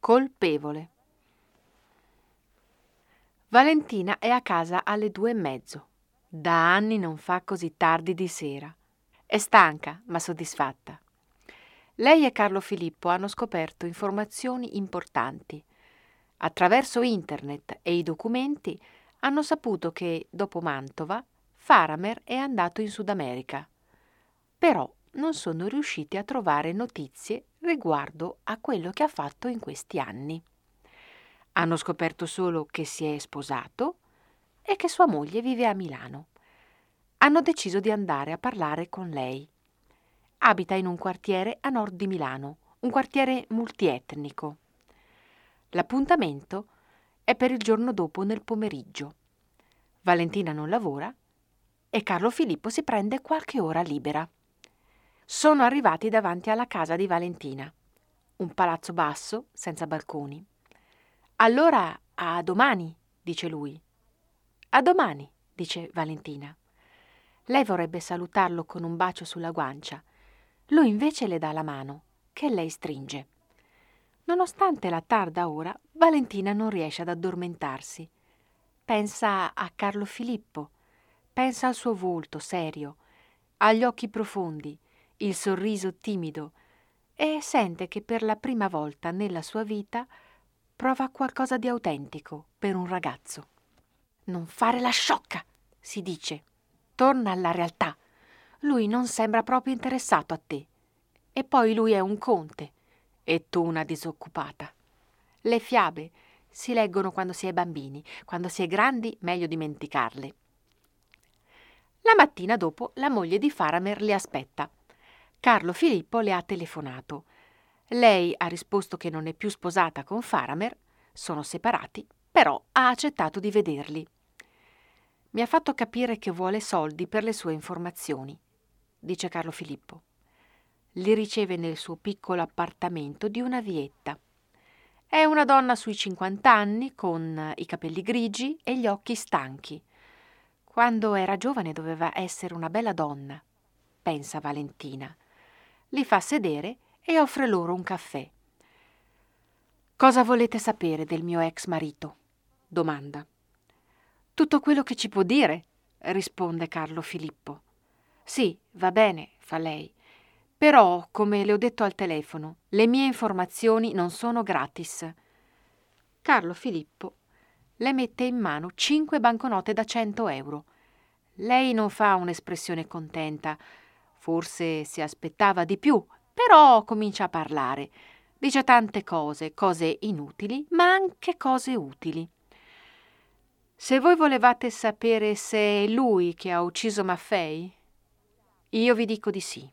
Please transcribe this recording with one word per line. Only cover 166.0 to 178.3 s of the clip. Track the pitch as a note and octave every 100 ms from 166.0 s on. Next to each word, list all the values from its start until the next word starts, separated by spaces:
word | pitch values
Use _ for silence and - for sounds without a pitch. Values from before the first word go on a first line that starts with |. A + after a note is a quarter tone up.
| _ _
Carlo | - C4 E3+
Filippo | F3 B3+ E3+ D3+ _ F#3+ _ _ _ _ _ _ _
le | A#3+
mette | C4+ B3 -
in | B3 B3
mano | G3 D3 F3 -
cinque | - D4+ D4+ D4+
banconote | A#3 A#3 C4 G3+ F#3
da | G#3+
cento | A3 A#3+ A3 G#3 A3
euro. | C3+ C#3 D3 - _ _ _ _ _ _
Lei | - G3+ B3+ C4
non | A3+ G#3
fa | - G#3
un'espressione | F#3+ F3 E3 - F3 - E3 D#3+
contenta, | F3 D#3 E3 D#3 D3+ D#3 D3+ - - _ _ _ _
forse | - E3 E3 - E3+ D#3
si | D3+ -
aspettava | D3+ - E3 - G3+ F#3
di | E3+ G3
più, | C#4+ B3+ - _ _
però | - A#4+ E4+ D4 A#3
comincia | G#3 A3 G#3+ G3
a | F#3
parlare. | E3 D#3 D3+ C3 C#3 C#3+ _ - - _